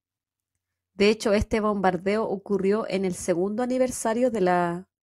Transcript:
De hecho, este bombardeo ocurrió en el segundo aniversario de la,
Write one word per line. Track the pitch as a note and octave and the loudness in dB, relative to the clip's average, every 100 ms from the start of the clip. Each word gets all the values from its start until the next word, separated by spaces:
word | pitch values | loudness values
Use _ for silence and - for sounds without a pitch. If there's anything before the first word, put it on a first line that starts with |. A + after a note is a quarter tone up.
| _ _ _ _ _ _ _ _ _ | _ _ _ _ _ _ _ _ _
De | - G3+ | 2 2
hecho, | A3 A#3 | 4 2
este | G3+ - A3+ | 0 0 0
bombardeo | G#3 G#3 F#3+ F3+ F#3+ G#3 | 0 2 2 0 0 -2
ocurrió | A3 F#3+ - G3+ F#3+ G#3+ - | -2 -6 -4 -2 0 0 -2
en | F#3+ F#3+ | -2 -2
el | |
segundo | F3+ - E3+ F#3+ G#3+ | -2 -2 0 0 -2
aniversario | B3 B3+ B3+ B3 A#3 A3 B3+ | -2 0 0 -2 -4 0 0
de | A3 | 2
la, | F3+ F3+ F3 F3 F#3+ _ | 2 2 0 -4 -10 _